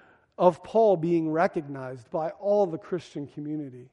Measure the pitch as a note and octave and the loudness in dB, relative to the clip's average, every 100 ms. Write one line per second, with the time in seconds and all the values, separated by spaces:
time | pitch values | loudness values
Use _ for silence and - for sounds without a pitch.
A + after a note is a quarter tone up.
0 | _ _ _ - F3+ E3+ - G#3+ A3 F3+ | _ _ _ 2 2 2 0 4 4 4
1 | E3 E3+ D#3+ D#3 G3 F#3+ C#3+ C#3 C3 C3 | 2 0 0 0 0 -2 -8 -10 -12 -14
2 | - E3+ D#3+ - G3+ G#3 F#3+ D#3+ - F3+ | -10 -6 -6 -6 0 2 2 -2 -8 -8
3 | - D3 C#3 - D3 D3+ C#3+ B2+ B2+ | -8 -12 -12 -10 -8 -8 -8 -14 -20